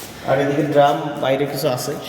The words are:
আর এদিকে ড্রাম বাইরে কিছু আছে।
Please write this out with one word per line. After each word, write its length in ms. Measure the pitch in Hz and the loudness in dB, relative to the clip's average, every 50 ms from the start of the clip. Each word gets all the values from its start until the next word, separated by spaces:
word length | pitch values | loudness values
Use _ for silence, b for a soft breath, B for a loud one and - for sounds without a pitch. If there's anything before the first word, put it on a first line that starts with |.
| - - - - - | -14 -14 -14 -8 -2
আর 140 | 147 135 143 | 0 0 2
এদিকে 220 | 143 143 143 151 | 2 2 2 0
ড্রাম 580 | 151 143 139 143 143 143 - - - - - - | 2 4 4 6 6 6 4 0 -2 -6 -4 -2
বাইরে 260 | - 131 135 139 143 | -2 0 0 0 0
কিছু 220 | - - - 156 143 | -2 -4 -2 -2 -2
আছে। 240 | 123 127 - 143 147 - - | -2 -2 -4 -6 -8 -8 -4